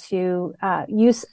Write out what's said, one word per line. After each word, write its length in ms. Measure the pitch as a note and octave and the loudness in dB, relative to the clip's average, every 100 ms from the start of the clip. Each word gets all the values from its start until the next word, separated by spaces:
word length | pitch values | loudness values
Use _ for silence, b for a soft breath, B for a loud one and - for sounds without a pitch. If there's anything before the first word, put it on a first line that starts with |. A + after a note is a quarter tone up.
| - | -6
to, 460 | F#3 F3+ F3+ F3+ - | -4 -2 -2 -4 -6
uh, 240 | G3 E3+ - | -4 -4 -2
use 380 | G#3+ A#3 A#3 - | 2 4 2 -2